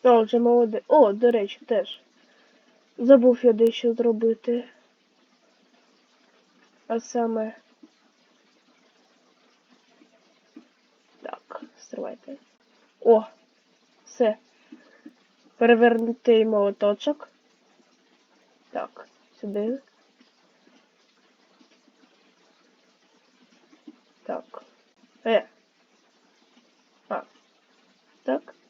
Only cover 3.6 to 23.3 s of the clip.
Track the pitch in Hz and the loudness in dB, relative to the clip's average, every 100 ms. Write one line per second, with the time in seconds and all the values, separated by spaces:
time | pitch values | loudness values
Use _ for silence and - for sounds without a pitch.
3.6 | 226 226 240 233 233 220 226 226 - 240 | 0 0 -4 -2 -2 0 -2 -4 -6 -8
4.6 | 247 _ _ _ _ _ _ _ _ _ | -8 _ _ _ _ _ _ _ _ _
5.6 | _ _ _ _ _ _ _ _ _ _ | _ _ _ _ _ _ _ _ _ _
6.6 | _ _ _ 233 - 240 233 226 220 - | _ _ _ -10 -8 -6 -4 -4 -8 -12
7.6 | _ _ - _ _ _ _ _ _ _ | _ _ -20 _ _ _ _ _ _ _
8.6 | _ _ _ _ _ _ _ _ _ _ | _ _ _ _ _ _ _ _ _ _
9.6 | _ _ _ _ _ _ _ _ _ - | _ _ _ _ _ _ _ _ _ -20
10.6 | _ _ _ _ _ _ - - _ - | _ _ _ _ _ _ -18 -18 _ -20
11.6 | - _ - - - - - 277 _ _ | -20 _ -18 -14 -14 -14 -20 -20 _ _
12.6 | _ _ _ _ 226 220 214 _ _ _ | _ _ _ _ 2 2 2 _ _ _
13.6 | _ _ _ _ _ - 226 214 _ _ | _ _ _ _ _ -4 -4 -4 _ _
14.6 | _ - _ _ - _ _ _ _ _ | _ -20 _ _ -20 _ _ _ _ _
15.6 | 233 233 233 226 226 233 - 226 220 214 | 2 4 4 2 -4 -4 2 2 2 0
16.6 | 202 196 202 208 - 294 - _ _ _ | -2 -2 -4 -2 -6 -8 -10 _ _ _
17.6 | _ _ _ _ _ _ _ _ _ _ | _ _ _ _ _ _ _ _ _ _
18.6 | _ - - - - _ _ _ 208 202 | _ -12 -12 -16 -20 _ _ _ -12 -8
19.6 | 214 269 _ _ _ _ _ _ _ _ | -8 -8 _ _ _ _ _ _ _ _
20.6 | _ _ _ _ _ _ _ _ _ _ | _ _ _ _ _ _ _ _ _ _
21.6 | _ _ _ _ _ _ _ _ _ _ | _ _ _ _ _ _ _ _ _ _
22.6 | _ _ _ _ _ _ _ | _ _ _ _ _ _ _